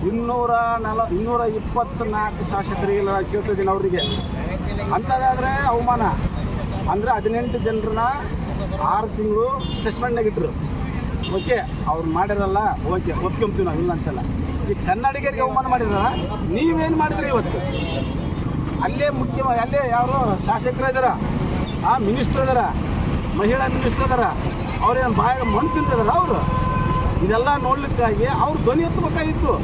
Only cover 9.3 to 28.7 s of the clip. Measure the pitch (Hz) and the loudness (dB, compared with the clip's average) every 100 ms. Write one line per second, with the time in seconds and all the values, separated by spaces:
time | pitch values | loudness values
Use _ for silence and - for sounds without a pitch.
9.3 | 214 247 262 247 233 226 - 247 233 220 | 2 0 -2 -4 -2 -2 -2 -2 0 0
10.3 | - - - - - - - - - - | 0 -2 -2 -4 -4 -4 -4 -4 -4 -2
11.3 | 185 175 233 170 151 - 160 165 160 202 | -2 0 0 0 -4 -2 -2 0 0 0
12.3 | 202 196 196 214 - 151 185 - 160 180 | 0 0 2 0 0 -2 -2 -2 -2 -2
13.3 | - 214 - 180 160 175 165 - - - | 0 0 0 0 0 -2 0 -2 -2 -4
14.3 | - - - - 196 170 196 269 277 277 | -2 -2 -2 -2 -2 0 0 0 0 -4
15.3 | 233 254 262 254 254 226 202 180 175 - | 0 0 0 0 0 2 2 2 0 -4
16.3 | - - 196 320 320 320 320 302 302 285 | -4 -2 2 2 2 2 2 2 0 0
17.3 | 254 - - - - - - - - - | 0 0 -2 -2 -2 -2 -2 -2 -2 -4
18.3 | - - - - - - - 294 277 - | -4 -2 -2 -2 -2 -2 0 0 0 -2
19.3 | 277 262 233 240 277 262 240 247 277 240 | 0 0 0 2 0 2 2 2 2 2
20.3 | 196 - 226 247 247 262 262 254 - - | 0 0 0 0 0 0 2 2 2 0
21.3 | - - - - - 190 254 202 262 240 | 0 0 0 -2 0 2 2 2 2 2
22.3 | 269 262 254 185 - - - - - - | 2 4 4 2 0 -2 0 0 0 -2
23.3 | 311 294 254 262 254 240 226 262 247 220 | 0 2 2 0 0 0 0 2 2 2
24.3 | - - - - - - 254 254 220 - | 0 -4 -4 -4 0 2 2 2 2 2
25.3 | 254 240 208 311 320 294 247 214 320 359 | 2 2 2 2 2 2 2 4 2 2
26.3 | 185 - - - 1017 1017 1017 988 - 185 | 2 0 0 2 2 2 2 2 2 2
27.3 | 226 262 285 262 269 277 - 233 202 247 | 2 2 2 2 0 0 0 2 2 2
28.3 | 233 254 302 - | 2 0 2 2